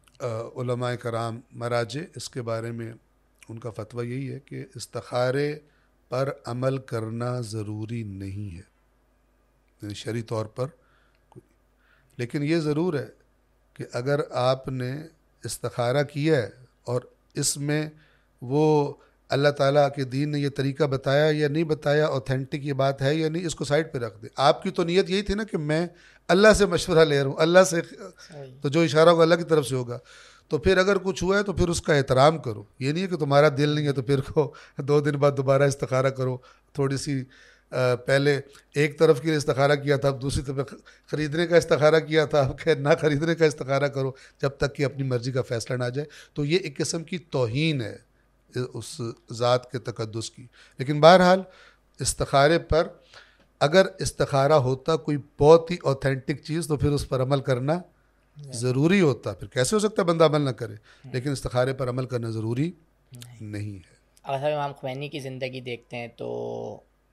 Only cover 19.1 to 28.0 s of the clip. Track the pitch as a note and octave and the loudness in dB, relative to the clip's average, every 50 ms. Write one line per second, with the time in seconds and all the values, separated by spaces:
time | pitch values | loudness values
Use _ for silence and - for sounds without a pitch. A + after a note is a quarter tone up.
19.1 | _ _ _ - B2+ C3+ C#3+ D3 C#3+ - C#3 C#3 C#3+ D3 C#3+ C#3 C#3 C#3+ C3+ B2+ | _ _ _ -4 0 2 2 2 2 2 2 2 4 4 4 2 2 -4 -8 -4
20.1 | B2+ C3+ D3 D3+ D3 C#3+ C#3+ C#3 C#3 - C3+ C#3 C3 - D#3 C#3 C3+ C3 - C#3 | -4 -4 -4 -2 -2 -2 -2 -4 -2 -2 -4 -2 0 0 -2 -2 -2 -2 -2 0
21.1 | C3+ D3 D3+ D#3 D#3 D3+ D3+ C#3+ C#3+ D#3+ E3+ D3+ D#3 C#3+ - D3 C#3+ D3+ D#3 D#3 | 2 2 4 2 2 2 0 0 0 0 -2 -2 -2 -2 0 0 2 2 2 0
22.1 | C#3 C3+ - C3+ C3+ C3 C3+ - - D3 C3+ D3 C#3 C3 C3+ C3+ C3+ - C3+ C3+ | 0 -2 -4 -2 -4 -4 -4 -6 -8 -8 -6 -4 -2 0 0 0 0 0 0 0
23.1 | D#3 D#3+ D#3+ D#3 D#3 F3 F#3 D#3+ - - D#3 B2+ D3 D#3 E3 D#3+ - C3 A#2 G#2 | 0 0 0 -2 -2 -4 -6 -6 -6 -6 -4 0 0 0 0 -2 -4 -8 -8 -8
24.1 | G#2 G#2 A2+ - - - C3+ D3 D#3+ E3 - F#3+ - F#3+ F3 E3 F3 F#3+ F#3+ E3 | -10 -12 -18 -12 -4 2 4 4 4 2 0 -6 -2 -2 -2 0 2 0 2 2
25.1 | F#3 G3+ G3+ G3 G3 G#3 A3+ G3 - E3+ D3 D3 D3+ D#3+ F3 E3+ - - - - | 0 -2 -2 -2 -4 -4 -4 -4 -4 -4 -2 -2 -2 -2 -2 -4 -8 -16 -20 -20
26.1 | - _ _ - F3 F#3+ G#3 G#3+ G3+ F3+ G3+ F3 F3 D#3 - F3+ F3 D#3+ D#3+ D#3 | -20 _ _ 2 4 6 8 8 8 8 4 2 2 0 0 2 6 6 6 6
27.1 | C#3+ C#3 C#3 C#3 B2+ - D#3+ E3 F3 F#3 F#3+ F3+ E3+ E3+ E3 - - - | 6 2 0 0 0 0 2 6 8 6 6 6 4 -4 -4 -6 -10 -18